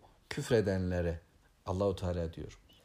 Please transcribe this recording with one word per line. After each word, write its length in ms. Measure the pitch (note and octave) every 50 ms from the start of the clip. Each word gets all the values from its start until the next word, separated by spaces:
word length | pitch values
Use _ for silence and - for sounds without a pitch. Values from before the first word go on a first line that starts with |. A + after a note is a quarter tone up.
| - - - _ _ _
küfredenlere 920 | - - C#3+ - B2+ A2 G2+ G2+ F#2+ F#2+ F#2 F2+ F2+ F2+ F2 E2+ E2 E2 - _ _ - _ _ _ _ _
Allahu 300 | - F#2 F#2 G2+ G2+ F#2
Teala 380 | - G2 F2+ F2 F2 E2+ E2 D#2+
diyor. 260 | - D2+ D2+ - - - - - -